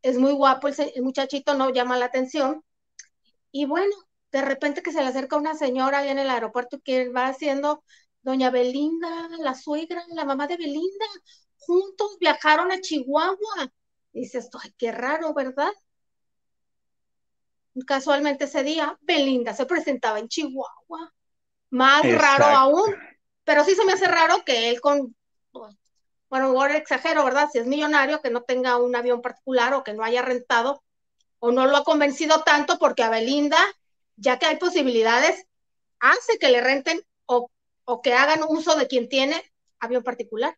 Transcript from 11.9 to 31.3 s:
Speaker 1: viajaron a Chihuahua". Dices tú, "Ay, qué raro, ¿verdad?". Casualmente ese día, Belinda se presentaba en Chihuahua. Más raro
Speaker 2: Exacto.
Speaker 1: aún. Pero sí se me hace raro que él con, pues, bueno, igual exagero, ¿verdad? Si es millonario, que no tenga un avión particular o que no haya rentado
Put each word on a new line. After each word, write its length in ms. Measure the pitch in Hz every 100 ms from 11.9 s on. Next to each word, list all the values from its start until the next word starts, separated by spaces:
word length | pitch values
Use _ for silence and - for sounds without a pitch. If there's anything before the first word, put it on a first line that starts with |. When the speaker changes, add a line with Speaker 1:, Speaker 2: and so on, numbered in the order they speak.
| - 415 392
Speaker 1:
viajaron 520 | 339 294 302 302 370
a 80 | 381
Chihuahua". 920 | 381 311 254 294 339 392 427 381 262 _ _ _ _ 226
Dices 300 | 254 254 -
tú, 80 | -
"Ay, 100 | 202 _
qué 140 | 233
raro, 420 | 226 254 311 320
¿verdad?". 360 | 302 262 262 320 415 _ _ _ _ _ _ _ _ _ _ _ _ _ _ _ _ _ _ _ 254 254
Casualmente 580 | 277 277 285 294 277
ese 200 | 277 294
día, 340 | 269 320 302 -
Belinda 520 | - 320 269 254 233
se 120 | 208 254
presentaba 520 | 339 311 254 226 214
en 100 | 233
Chihuahua. 840 | - 294 262 254 - _ 330 339 _ _ _ _ _ _
Más 320 | 254 262 294 285
raro 340 | 233 294 277
Speaker 2:
Exacto. 140 | 285 277
Speaker 1:
aún. 360 | 269 311 427 392 - _ _ _
Pero 200 | - 294
sí 100 | 381
se 100 | 381
me 80 | 381
hace 160 | 381 370
raro 360 | 339 320 349
que 260 | 320 240 233
él 100 | 240
con, 340 | 294 285 247 - _ _ _
pues, 240 | 254 220 202 _ _ _ _ _
bueno, 200 | 262 262
igual 240 | 254 277 302
exagero, 480 | 302 262 330 320
¿verdad? 240 | 269 269 294
Si 60 | 262
es 80 | 233
millonario, 540 | 294 302 302 269 302
que 80 | 254
no 120 | 240
tenga 360 | 240 254 254 247
un 180 | 247 247
avión 260 | 247 240
particular 520 | 247 240 - 254 240
o 100 | 269
que 100 | 262
no 100 | 214
haya 180 | 220 247
rentado 600 | 247 247 247 240 240 285 _ _ _ _ _